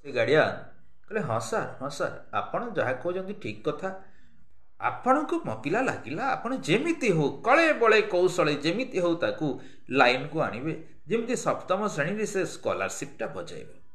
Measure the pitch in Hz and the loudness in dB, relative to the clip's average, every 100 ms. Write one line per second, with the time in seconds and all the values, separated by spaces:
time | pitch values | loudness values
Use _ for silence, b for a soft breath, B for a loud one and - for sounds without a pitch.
0 | 143 123 117 156 110 - - - - - | -4 0 6 6 6 2 -10 -12 -14 -14
1 | - 214 147 113 - 220 120 117 135 - | -6 -4 0 0 0 -2 -2 -6 -8 -2
2 | 175 156 - 107 101 180 240 170 120 131 | -4 -4 -4 -4 -2 -4 -2 0 0 0
3 | 175 180 190 202 - 104 - 147 190 190 | -2 -4 -6 -8 -8 -4 -4 -4 -6 -8
4 | b b b b b - - - 117 123 | b b b b b -14 -14 -4 -4 -2
5 | 240 277 302 339 151 110 143 208 262 - | 2 4 4 -2 -4 -6 -2 0 0 -2
6 | 104 156 262 - 226 262 - 190 320 330 | -6 -4 -2 -2 -2 -4 2 2 2 0
7 | 240 160 139 - 220 294 330 262 233 214 | 2 4 2 2 4 6 6 6 6 6
8 | 208 180 180 - 156 143 160 196 262 190 | 6 4 4 4 2 4 0 0 -2 0
9 | 175 165 107 104 156 117 B B - 131 | 2 2 0 0 -4 -4 B B -2 6
10 | 123 127 147 156 127 107 151 - B B | 6 6 -2 -2 -2 -2 -6 -6 B B
11 | - 226 233 240 160 120 - 185 208 156 | -2 -2 0 -2 0 -2 0 0 0 0
12 | 147 208 202 190 170 - 113 87 95 - | -2 0 -2 -2 -2 -2 -2 0 -2 -4
13 | - - 87 - - 80 58 - - | -10 -8 -8 -6 -8 -10 -12 -14 -14